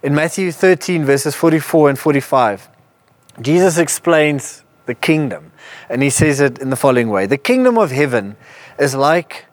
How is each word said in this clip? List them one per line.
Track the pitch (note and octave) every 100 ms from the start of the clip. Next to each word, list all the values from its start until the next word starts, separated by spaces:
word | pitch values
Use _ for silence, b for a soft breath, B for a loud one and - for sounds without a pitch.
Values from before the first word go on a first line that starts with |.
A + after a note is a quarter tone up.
In | C#3+
Matthew | D3 D#3+ - F#3
thirteen, | D3+ F#3+ F3+ - F3
verses | C#3 C#3 D3+ C#3+
forty-four | E3 D#3+ - E3 D3
and | C3+
forty-five, | D#3+ C#3+ - C3+ A#2 G2+ - _ _ _ _ _ _ -
Jesus | A#2 E3+ F#3 E3
explains | E3 - - D#3+ D3+ C#3+ - - _ _ -
the |
kingdom, | A#2+ - D#3 C#3+ E2+ D#2 B B B B
and | A#2+
he | C#3
says | - D#3 C#3
it | C#3 B2
in | C3
the | C3
following | C#3+ B2 A#2
way. | G2+ G2
"The | C3
kingdom | - B3+ B3+ A#3
of | F#3
heaven | B2+ D3 A#2+ G2 G#2+ B B B B
is | C#3 C3+
like | C#3 E3 E3 - -